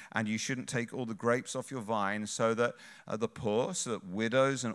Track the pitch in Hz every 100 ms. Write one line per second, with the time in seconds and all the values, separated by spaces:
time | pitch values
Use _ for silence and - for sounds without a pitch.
0 | - - 107 110 - 127 - 127 117 123
1 | 120 107 117 123 123 131 123 135 104 113
2 | 98 104 104 - 113 113 120 - - -
3 | - 110 110 - 107 110 131 180 - 107
4 | 95 95 113 131 135 135 120